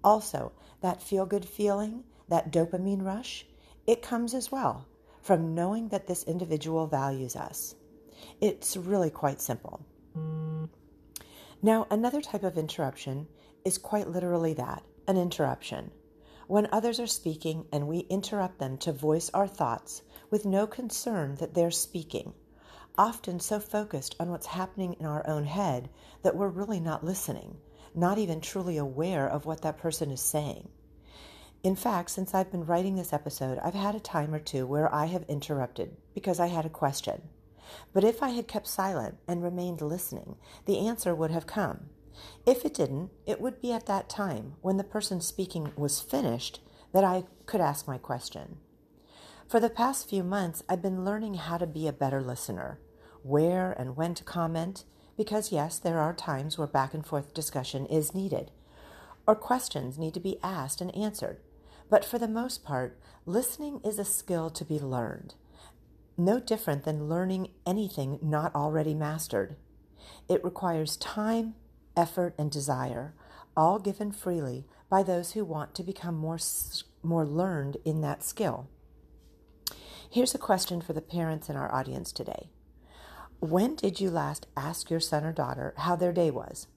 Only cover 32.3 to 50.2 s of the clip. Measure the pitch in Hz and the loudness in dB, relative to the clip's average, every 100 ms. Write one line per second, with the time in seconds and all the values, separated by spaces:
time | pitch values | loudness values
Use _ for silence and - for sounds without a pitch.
32.3 | 190 190 185 165 175 185 190 175 147 147 | 2 2 -2 2 2 2 0 0 -2 -2
33.3 | - 131 127 - 196 196 214 - 165 147 | -4 -2 0 -2 0 -2 -2 -2 -2 0
34.3 | 151 151 135 131 143 156 151 160 180 165 | -2 -2 -2 0 2 4 4 2 -2 -2
35.3 | 143 - 143 123 - 87 - - - 196 | -4 -2 -2 -2 -4 -6 -6 -12 -4 0
36.3 | 175 175 170 156 160 143 139 - - - | 2 2 2 -2 0 0 0 -4 -6 -8
37.3 | - - - - - - 190 208 226 269 | -20 -20 -20 -20 -18 0 4 4 4 0
38.3 | 240 233 208 - - 190 170 110 - - | -2 -4 -6 -4 -2 0 0 -4 -8 -4
39.3 | 175 175 180 180 165 151 180 - - - | -2 -2 -2 -4 -4 -4 -4 -6 -8 -12
40.3 | - - - - 202 214 233 180 160 160 | -16 -18 -10 0 2 2 0 0 2 0
41.3 | 165 - 214 160 - - - - - - | 0 -2 -2 -2 -4 -12 -20 -20 -20 -20
42.3 | - - 254 311 - 135 139 185 - - | 2 4 4 2 0 0 0 -6 -8 -4
43.3 | - 240 254 240 226 - 196 - - 196 | -2 -2 -4 -4 -4 0 -2 -2 -4 -2
44.3 | 117 123 147 185 190 202 214 208 180 170 | -4 -8 -4 0 0 0 -2 -2 -2 -4
45.3 | - 185 170 147 147 143 - - 269 190 | -4 -4 -2 -4 0 0 0 0 0 2
46.3 | 117 - - - - - 185 196 185 185 | 0 -4 -10 -20 -20 2 6 6 4 -2
47.3 | - - 208 156 147 - 127 - 123 - | -14 -2 2 2 2 -4 -8 -4 -6 -6
48.3 | - 69 - - _ _ - _ - - | -12 -12 -16 -20 _ _ -20 _ -20 -20
49.3 | - - 233 226 226 247 262 - 196 | -20 2 4 4 4 2 2 -2 0